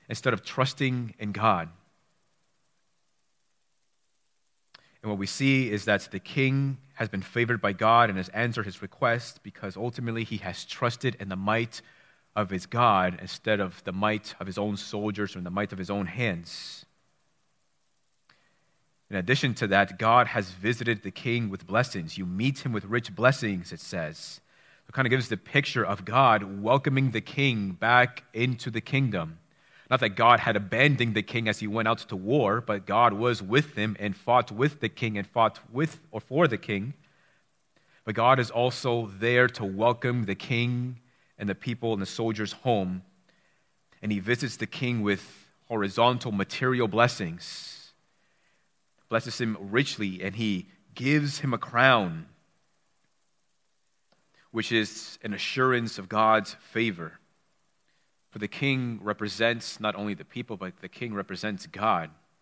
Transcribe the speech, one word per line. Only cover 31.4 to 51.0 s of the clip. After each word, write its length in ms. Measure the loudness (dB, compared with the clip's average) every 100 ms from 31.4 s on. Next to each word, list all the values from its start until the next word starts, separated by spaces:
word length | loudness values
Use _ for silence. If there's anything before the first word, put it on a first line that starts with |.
| 0
as 140 | -2
he 60 | -2
went 200 | 0 0
out 120 | 0
to 180 | -2 -6
war, 460 | 0 2 4 2
but 240 | 0 -4 0
God 260 | 4 4
was 300 | 4 0 0
with 340 | 2 2 2 0
him 200 | -2 -2
and 160 | -4 -4
fought 340 | 2 2 2
with 300 | 0 -2 0
the 80 | -6
king 300 | -2 -4 -4
and 80 | -4
fought 340 | 2 2 0 -10
with 300 | -4 -4 -4 -14
or 100 | -12
for 280 | -4 2 2
the 80 | 2
king. 360 | -4 -4 -4 -10 _ _ _ _ _ _ _ _ _ _
But 100 | -8
God 260 | 2 6 6
is 100 | 4
also 640 | 2 0 0 0 0 -2 -2
there 280 | 2 6 4
to 160 | 2
welcome 600 | -6 2 2 2 0 0
the 100 | -2
king 640 | -4 -2 0 0 -2 -4 -10 _ _ _ -8
and 100 | -6
the 60 |
people 380 | -4 -6 -4 -2
and 80 | -2
the 60 | -4
soldiers 460 | -4 -2 -2 -4
home. 500 | -4 0 0 0 -4 -10 _ _ _ _ _ _ _ _ _
And 100 | -4
he 100 | -2
visits 360 | 0 -2 -2 -6
the 100 | -8
king 360 | -4 -2 0
with 440 | 0 0 -4 -20 _ _ -8
horizontal 640 | -4 -2 4 4 4 -2
material 560 | -2 -2 -2 0 2 2
blessings, 1040 | 4 4 2 -6 -8 -12 -14 -14 -18 -20 _ _ _ _ _ _ _ _ _ _ _ -4
blesses 280 | -2 -2 -4
him 200 | -2 -4
richly, 640 | -2 0 0 -2 -4 -4
and 120 | -6
he 320 | -2 0 -2 -4 _ _
gives 460 | -6